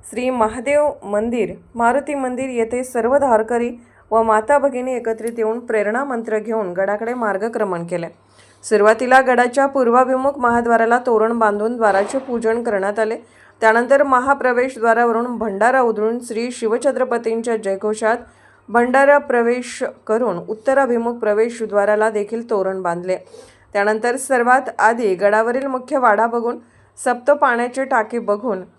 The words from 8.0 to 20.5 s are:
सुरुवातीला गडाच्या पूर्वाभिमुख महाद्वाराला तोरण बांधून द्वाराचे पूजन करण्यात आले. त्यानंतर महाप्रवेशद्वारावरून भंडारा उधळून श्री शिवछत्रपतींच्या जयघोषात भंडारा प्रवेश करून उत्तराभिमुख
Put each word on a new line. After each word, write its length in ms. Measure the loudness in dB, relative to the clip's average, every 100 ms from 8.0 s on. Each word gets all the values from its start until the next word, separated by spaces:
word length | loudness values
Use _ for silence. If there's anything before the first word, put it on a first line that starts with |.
| -8 -14 _ _ -20 _
सुरुवातीला 580 | -2 4 4 4 4 4
गडाच्या 440 | 6 2 2 2 0
पूर्वाभिमुख 720 | 2 2 4 2 2 0 0
महाद्वाराला 600 | 0 2 2 2 4 2 2
तोरण 340 | 2 2 2
बांधून 360 | 0 0 -4 0
द्वाराचे 420 | 2 2 0 -4
पूजन 460 | -4 -4 -2 -2
करण्यात 360 | -2 -2 -2 -2
आले. 180 | -4 -4 -12 _ -20 _
त्यानंतर 420 | 2 4 4 4
महाप्रवेशद्वारावरून 1300 | 4 2 2 0 2 0 -2 0 2 4 2 0 -2 -4
भंडारा 440 | -6 0 2 2
उधळून 380 | 0 0 -2 -4
श्री 320 | -6 -6 -6
शिवछत्रपतींच्या 1040 | -4 -2 0 -2 -2 -2 -2 -2 -4 -4 -4
जयघोषात 600 | -4 -4 -4 -2 -2 -2 -6 _ _ _ -2
भंडारा 480 | 0 2 4 6 4
प्रवेश 680 | 4 0 2 -2 -4 -8 -8 -8 -4
करून 300 | 0 0 -4
उत्तराभिमुख 640 | -6